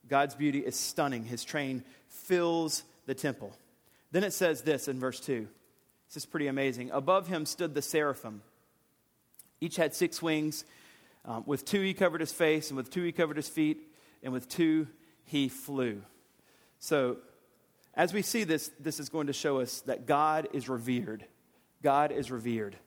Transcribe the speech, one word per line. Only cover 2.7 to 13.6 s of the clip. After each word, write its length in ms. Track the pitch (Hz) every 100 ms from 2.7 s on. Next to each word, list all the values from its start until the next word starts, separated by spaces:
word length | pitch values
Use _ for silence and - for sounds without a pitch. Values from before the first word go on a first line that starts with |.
| - - _ -
the 100 | 131
temple. 400 | 147 127 104 - _ _ _ _ _
Then 120 | 170
it 100 | 202
says 280 | - 175 156
this 260 | 156 139 -
in 120 | 131
verse 200 | 127 120
two. 280 | - 123 107 - _ _ _ _ _
This 100 | 143
is 80 | -
pretty 180 | 165 143
amazing. 460 | 135 135 120 123
"Above 340 | 135 139 185 175
him 220 | 175 151
stood 260 | - 170
the 80 | 143
seraphim. 640 | 143 160 147 135 117 107 - _ _ _ _ _ _ _ _ _ - _
Each 160 | 160 165
had 200 | 156 -
six 260 | 175 -
wings. 420 | 170 156 151 151 - - - - _ _ -
Um, 180 | 117 110
with 180 | 110 -
two 160 | 202
he 140 | 190 185
covered 260 | 185 160
his 100 | 156
face, 380 | - 165 156 151
and 80 | 135
with 140 | 127
two 100 | 185
he 100 | 175
covered 260 | 160 160 151
his 120 | 143
feet, 420 | -